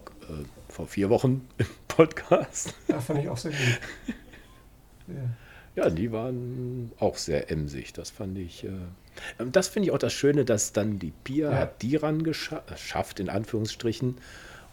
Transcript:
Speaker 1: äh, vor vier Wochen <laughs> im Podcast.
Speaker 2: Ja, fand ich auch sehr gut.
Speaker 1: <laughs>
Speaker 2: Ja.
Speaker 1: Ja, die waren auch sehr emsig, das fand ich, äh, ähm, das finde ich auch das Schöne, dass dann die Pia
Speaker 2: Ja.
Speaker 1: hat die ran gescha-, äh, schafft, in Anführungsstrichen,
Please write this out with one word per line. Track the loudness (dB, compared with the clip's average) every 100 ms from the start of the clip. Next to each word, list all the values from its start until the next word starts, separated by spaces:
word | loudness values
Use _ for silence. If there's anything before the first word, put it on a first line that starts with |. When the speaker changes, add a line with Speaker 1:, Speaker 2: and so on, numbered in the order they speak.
| -12 -18 -12
Speaker 1:
äh, | -10 -10 -14 -16
vor | -10 -6
vier | 0 6
Wochen | 6 6 2 -2
<laughs> | -2
im | -2 -2 -6
Podcast. | 6 6 6 4 4 4 -6 -8 -10 -2
Speaker 2:
Ja, | -2
fand | 0 0
ich | 0
auch | -4
sehr | -4
gut. | 2
Speaker 1:
<laughs> | 2 2 -2 -12 -10 -10 -12 -20 -20 -20 -20 -20 -20 -20 -14
Speaker 2:
Ja. | -6 -6 -6 -12 -20 -10 0
Speaker 1:
Ja, | 2
die | 2 0
waren | -2 -4 -4 -6 -6 -6 -6 -8 0
auch | 0 0
sehr | -2 -2 0
emsig, | -2 -2 -6 -10
das | -12 -14
fand | -10 -8 -6
ich, | -8 -10
äh, | -10 -8 -10 -14 -20 -14 -14 -8
ähm, | 4
das | 4 4
finde | 2 2
ich |
auch | 4
das | 2
Schöne, | 4 4 4
dass | 4 2 2
dann | 2 0 0
die | -4 -8
Pia | -4 0 2
Speaker 2:
Ja. | 2
Speaker 1:
hat | 0 -2
die | 0
ran | 2 2 2
gescha-, | 0 -2 -4 -8 -10
äh, | -14
schafft, | -6 -4 -4 -4
in | -2
Anführungsstrichen, | -2 -2 -2 -2 -2 -2 0 -2 -2 -10 -18 -18 -18 -8